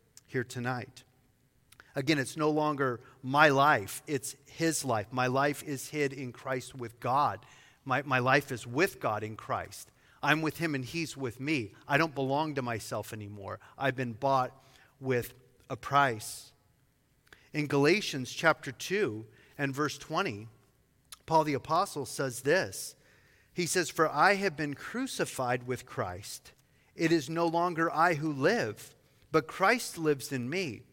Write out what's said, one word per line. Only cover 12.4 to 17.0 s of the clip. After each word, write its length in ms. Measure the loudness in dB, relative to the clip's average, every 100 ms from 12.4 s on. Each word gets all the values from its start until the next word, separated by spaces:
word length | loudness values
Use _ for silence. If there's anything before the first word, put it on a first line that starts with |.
| -2 -2
to 60 |
myself 520 | -4 -6 -6 -8 -8
anymore. 460 | -10 -12 -12 -12 -12 -14 -4
I've 180 | -2 -2
been 180 | -6
bought 420 | -2 2 2 0 -6 _ -20 _ _
with 340 | -2 -2 -2 -10 _ _ -12
a 60 | -12
price. 760 | 0 4 4 2 -8 -12 -16 _ _ _ _ _